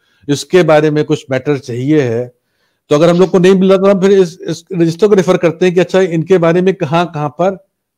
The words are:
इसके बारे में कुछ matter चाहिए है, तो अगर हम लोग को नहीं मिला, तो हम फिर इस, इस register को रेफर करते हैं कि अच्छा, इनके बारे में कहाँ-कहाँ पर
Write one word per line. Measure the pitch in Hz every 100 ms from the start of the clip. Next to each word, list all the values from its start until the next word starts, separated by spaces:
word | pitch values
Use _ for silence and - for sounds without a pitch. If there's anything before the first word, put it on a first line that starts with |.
| _ _ -
इसके | 143 - 180
बारे | 160 151 156
में | 151
कुछ | 147 151 -
matter | 131 147 139
चाहिए | - 120 135 156
है, | 123 113 123 _ _ _ _ _ -
तो |
अगर | 147 170
हम | 175
लोग | 180
को | 190
नहीं | 180
मिला, | 190 190 190
तो | 196
हम | 202
फिर | 196
इस, | 196 175 - -
इस | 156 -
register | 180 165 165 208
को |
रेफर | 202 180 180
करते | 170 165 185
हैं |
कि | 175
अच्छा, | 180 190
इनके | 185 165 156 185
बारे | 165 175
में | 185
कहाँ-कहाँ | 185 147 165 170 151 147
पर | - 185 190 _ _ _